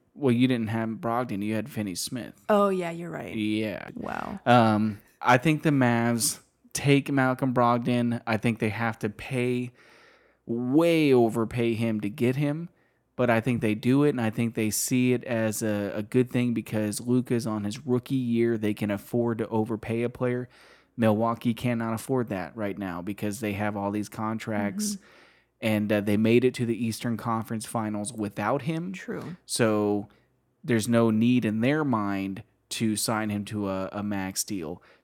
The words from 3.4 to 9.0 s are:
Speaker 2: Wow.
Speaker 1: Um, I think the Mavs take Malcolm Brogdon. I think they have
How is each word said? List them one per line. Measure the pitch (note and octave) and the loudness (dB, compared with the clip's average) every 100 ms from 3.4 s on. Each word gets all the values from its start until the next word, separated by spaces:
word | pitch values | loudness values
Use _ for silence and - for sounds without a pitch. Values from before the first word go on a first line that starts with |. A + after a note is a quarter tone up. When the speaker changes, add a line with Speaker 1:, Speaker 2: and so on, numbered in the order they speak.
| G#2+ G#2+ G#2+ B1 G1+ - | -2 0 -2 -6 -10 -10
Speaker 2:
Wow. | - G1+ G1+ - B2 | -8 -8 -8 -2 6
Speaker 1:
Um, | A#2+ A2+ G#2+ A2 G#2 - _ | 8 8 4 2 -2 -12 _
I | A#2+ B2+ | 4 6
think | E3 D3+ | 6 2
the | D#3+ | 2
Mavs | C#3+ A#2+ A#2 A#2 A#2 A2 - _ _ _ | 4 4 4 2 0 -2 -4 _ _ _
take | - C#3+ C#3 C#3 | -2 4 4 4
Malcolm | C#3 C3 B2+ C3+ | 2 2 0 0
Brogdon. | B2 A#2+ A#2+ B2 B2 A#2+ A#2 - | 4 4 4 2 0 0 -2 -2
I | A2 | 0
think | A#2+ G#2+ | 0 0
they | A2 | -2
have | G#2 A#2 A2 | -2 -4 -2